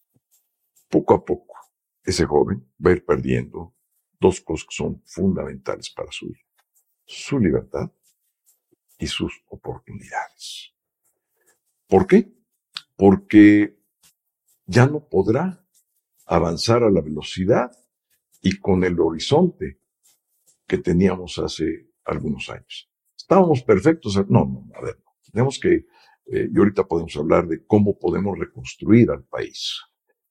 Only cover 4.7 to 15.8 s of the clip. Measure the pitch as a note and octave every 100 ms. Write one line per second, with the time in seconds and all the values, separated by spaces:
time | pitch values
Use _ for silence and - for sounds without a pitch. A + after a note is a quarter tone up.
4.7 | - D#2 C2+ _ - F#2+ D#2 C#2+ C2+ -
5.7 | - - - - - G1+ G1+ _ _ _
6.7 | _ _ _ - - - C#3 F#2 B1+ -
7.7 | C#2+ E2+ _ _ _ _ _ _ _ _
8.7 | _ _ - D#2+ - E2+ - _ G2+ -
9.7 | - - G2+ - - - _ - - -
10.7 | _ _ _ _ _ _ _ _ _ _
11.7 | _ - F#3+ F#3+ G3+ - _ _ _ _
12.7 | - - - G2 G2 - G#2+ G#2 G#2 G#2
13.7 | _ _ _ _ _ _ _ _ _ -
14.7 | G#2+ C3 D3+ - F#2 F#2+ B2 F#3 F3+ _
15.7 | _